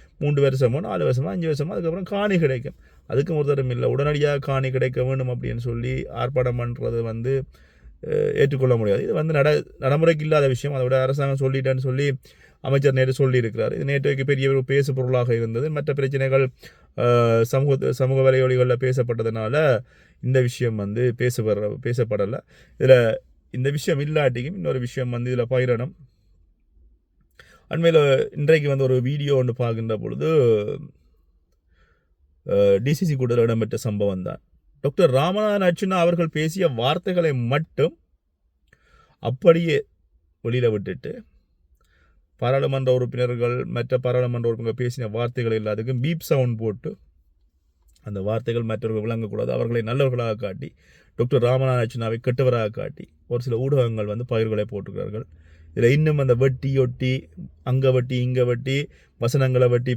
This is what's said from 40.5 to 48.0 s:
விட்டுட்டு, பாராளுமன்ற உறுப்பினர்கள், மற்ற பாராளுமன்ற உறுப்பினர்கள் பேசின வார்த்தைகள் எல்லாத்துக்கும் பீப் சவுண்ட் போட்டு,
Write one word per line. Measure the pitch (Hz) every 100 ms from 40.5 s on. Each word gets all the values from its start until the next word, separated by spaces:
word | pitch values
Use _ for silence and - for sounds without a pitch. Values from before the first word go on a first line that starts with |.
| 123 120
விட்டுட்டு, | 107 95 92 - 247 - _ _ _ _ _ _ _ _ _ _ -
பாராளுமன்ற | 120 135 127 135 131
உறுப்பினர்கள், | 127 120 120 123 120 120 123
மற்ற | 120 117 117 127
பாராளுமன்ற | 127 123 123 120 117
உறுப்பினர்கள் | 113 113 117 123
பேசின | 123 113
வார்த்தைகள் | 110 120 120 117 110
எல்லாத்துக்கும் | 107 107 113 127
பீப் | 139 165
சவுண்ட் | - 143 123 110
போட்டு, | 113 101 - 196 _ _ _ _ _ _ _ _ _ _